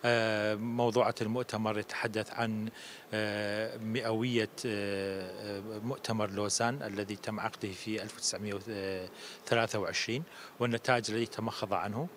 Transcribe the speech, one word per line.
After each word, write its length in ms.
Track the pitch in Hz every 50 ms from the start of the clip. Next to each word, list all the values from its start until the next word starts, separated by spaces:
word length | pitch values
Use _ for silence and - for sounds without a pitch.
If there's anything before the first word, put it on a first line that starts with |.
| -
آه، 500 | 120 120 117 113 113 110 107 104 107 107
موضوعة 600 | 104 110 120 117 120 120 117 107 127 117 107 117 -
المؤتمر 580 | 117 107 113 127 123 - - 107 110 107 107 107
يتحدث 520 | 107 - - - - 117 104 110 104 - -
عن، 360 | - 117 113 110 107 107 110 - - - - - - - - -
آه، 640 | 107 107 104 104 104 104 101 104 107 110 113 -
مئوية، 720 | 117 110 110 110 117 110 113 113 110 117 127 120 117 110 107 - - -
آه، 920 | 123 107 104 101 101 101 98 98 98 95 95 92 92 95 101 104 104 101 98 98 110 110 107 104
مؤتمر 460 | 120 135 - - - 117 110 107 101
لوزان 520 | 98 104 104 101 - - 117 120 123 143 131
الذي 340 | 113 101 101 104 98 104
تم 240 | 95 - - 107 104
عقده 280 | - 110 - - - 104
في 340 | 95 - - 113 110 107 95
ألف 140 | 107 -
وتسعمية 380 | - - - - - 104 104 101
وثلاثة 1200 | 101 98 113 110 101 95 95 95 92 92 90 - - - - - - - - 123 117 113 110 - 107
وعشرين 440 | 95 85 82 - - - 113 135 170 - - - - - - -
والنتائج 500 | 120 120 113 117 - - 127 120 113 -
التي 160 | 107 117 117
تمخض 460 | 113 - - 110 113 - - - 98 98
عنه. 340 | 90 85 107 104 113 156 175 -